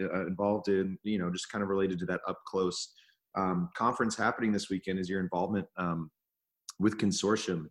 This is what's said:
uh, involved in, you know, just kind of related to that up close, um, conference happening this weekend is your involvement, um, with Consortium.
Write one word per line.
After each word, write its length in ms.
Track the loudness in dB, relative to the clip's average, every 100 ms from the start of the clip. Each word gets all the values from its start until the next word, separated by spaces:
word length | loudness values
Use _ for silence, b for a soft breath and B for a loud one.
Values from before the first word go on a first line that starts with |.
uh, 260 | -4 -2 -2
involved 420 | 0 0 2 2
in, 280 | 2 2 -2
you 140 | -2 0
know, 120 | 0
just 200 | -4 -4
kind 140 | -4
of 60 | 0
related 280 | 2 2 0
to 60 | -2
that 140 | -4 -4
up 100 | -8 -4
close, 460 | 0 0 0 -8 b b b _ -2
um, 320 | 0 0 -2 0
conference 400 | 0 2 0 2
happening 360 | 0 2 2
this 180 | 0 0
weekend 280 | -4 -2 -2
is 100 | -2
your 120 | -2
involvement, 460 | 0 0 0 0 -2 -4
um, 340 | -2 -2 -6 _ _ _ _ _ -14 0
with 200 | 0 2
Consortium. 680 | 0 2 2 2 2 -2 -4